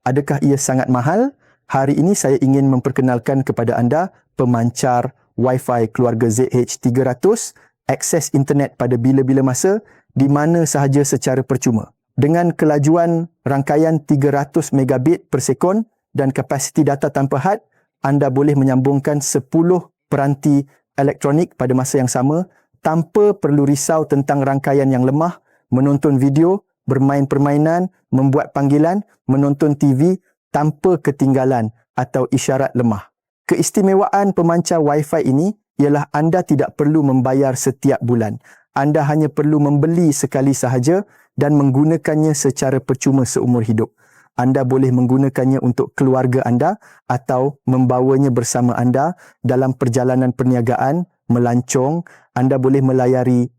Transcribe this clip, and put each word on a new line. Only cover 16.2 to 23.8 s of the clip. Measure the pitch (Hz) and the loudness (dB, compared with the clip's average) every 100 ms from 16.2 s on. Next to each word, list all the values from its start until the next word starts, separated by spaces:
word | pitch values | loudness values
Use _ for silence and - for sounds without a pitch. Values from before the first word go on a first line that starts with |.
| 135 | -2
kapasiti | 139 139 143 - - | -2 -4 -6 -4 -2
data | 147 139 151 | 0 0 -2
tanpa | 143 135 139 | -2 -2 -2
had, | 175 220 _ _ _ _ | -2 -4 _ _ _ _
anda | 139 143 139 | -2 0 0
boleh | 131 147 139 | 0 2 2
menyambungkan | 135 127 131 139 143 147 | 2 2 0 0 -2 -4
sepuluh | - 143 - 165 170 180 - _ _ | -2 -6 -2 0 2 0 -4 _ _
peranti | 139 139 139 151 143 139 _ _ - | -2 0 0 0 0 -2 _ _ -4
elektronik | 139 - 143 151 185 - | -2 -2 -2 0 -2 -4
pada | 127 127 | -2 -2
masa | 131 143 | 0 -2
yang | 127 | 0
sama | 127 135 160 180 _ _ _ | -2 0 -2 -6 _ _ _
tanpa | 160 160 165 214 208 | -2 -2 -2 2 2
perlu | 196 151 143 | 2 0 2
risau | 143 147 | 2 0